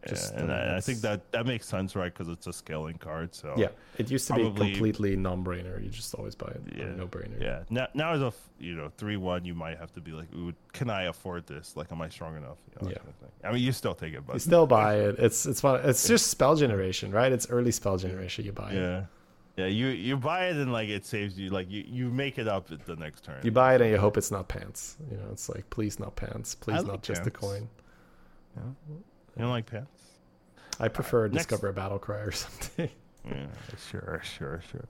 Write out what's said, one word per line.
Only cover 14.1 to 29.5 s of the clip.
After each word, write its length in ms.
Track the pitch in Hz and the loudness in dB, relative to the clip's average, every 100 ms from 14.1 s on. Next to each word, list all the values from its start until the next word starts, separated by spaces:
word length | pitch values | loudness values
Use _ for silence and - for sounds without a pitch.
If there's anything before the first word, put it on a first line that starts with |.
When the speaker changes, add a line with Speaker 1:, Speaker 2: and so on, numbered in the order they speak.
Speaker 1:
it, 140 | 73 71 | -8 -6
but 60 | |
Speaker 2:
You 60 | - | -4
still 280 | - 170 156 | 6 8 10
buy 280 | 113 107 107 | 8 8 6
it. 200 | 104 101 | 4 6
It's, 260 | 117 - - | 4 4 -2
it's 160 | - | 2
fun. 180 | 139 131 151 | 4 6 4
It's 180 | 123 | 4
Speaker 1:
Yeah. 120 | - 233 | 6 6
Speaker 2:
just 120 | - | 6
spell 300 | - 135 156 | 4 6 8
generation, 560 | 139 101 95 92 101 | 6 4 0 -2 0
right? 180 | 101 131 | 4 6
It's 180 | 127 - | 4 2
early 220 | 120 120 | 2 4
spell 240 | 113 - 95 | 2 2 0
generation. 460 | 90 92 92 - | 0 -4 -6 -6
You 80 | 104 | -6
buy 200 | 98 98 | -6 -4
it. 80 | 98 | 0
Speaker 1:
Yeah. 240 | 90 90 95 - - - - - | 0 0 -4 -12 -20 -20 -18 -2
Yeah, 120 | 95 | 0
you, 200 | 104 131 | 2 2
you 300 | 117 104 139 | 0 0 0
buy 300 | 131 175 185 | 0 2 2
it 100 | 156 | 2
and, 160 | 135 | 0
like, 160 | 120 107 | 0 0
it 160 | 104 - | -2 -4
saves 340 | 110 104 92 | -2 -2 -4
you. 100 | 95 | -2
Like, 220 | 95 92 | -2 -2
you, 140 | 101 - | -8 -8
you 220 | 123 123 | -4 -2
make 300 | 123 139 123 | 0 -2 -2
it 80 | 110 | 0
up 200 | 98 92 | 0 -2
at 120 | 78 - | -14 -10
the 120 | 82 | -8
next 260 | 78 - | -10 -12
turn. 160 | - 67 90 | -14 -2 2
Speaker 2:
You 60 | |
buy 240 | 113 127 127 | 6 8 10
it 60 | |
and 80 | 117 | 8
you 80 | 107 | 8
hope 180 | 101 101 | 6 4
it's 140 | - | 0
not 180 | 101 92 | -2 -4
pants. 480 | 98 98 104 - - 151 | -8 -8 -12 -14 -14 -10
You 60 | 107 | -10
know, 140 | 101 | -10
it's 160 | 104 - | -10 -8
like, 220 | - - | -10 -8
"Please 280 | - 107 - | -2 -2 -2
not 200 | 107 - | -8 -6
pants. 380 | 110 110 110 - | -6 -6 -8 -8
Please 180 | - | -2
Speaker 1:
I 40 | 117 | -2
Speaker 2:
not 60 | 175 | -2
Speaker 1:
like 160 | 98 | -6
Speaker 2:
just 200 | - 98 | -4 -2
the 80 | 95 | -2
Speaker 1:
pants. 160 | - 101 | -4 -6
Speaker 2:
coin." 220 | 98 110 - - - - - - - - - | -4 -8 -14 -20 -20 -20 -20 -20 -20 -18 -10
Speaker 1:
Yeah. 60 | - 139 151 151 208 _ - - | -10 -10 -14 -16 -16 _ -20 -4
You 60 | |
don't 80 | |
like 160 | 117 | -2